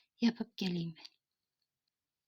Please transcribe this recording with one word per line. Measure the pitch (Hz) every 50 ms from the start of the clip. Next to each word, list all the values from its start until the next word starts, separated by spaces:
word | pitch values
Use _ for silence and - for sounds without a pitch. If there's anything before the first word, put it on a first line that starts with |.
| _ _ _ -
yapıp | 233 233 226 - 226 - _
geleyim | - 196 185 175 175 165 165 160 -
ben. | - - _ _ _ _ _ _ _ _ _ _ _ _ _ _ _ _ _ _ _ _ _ _ _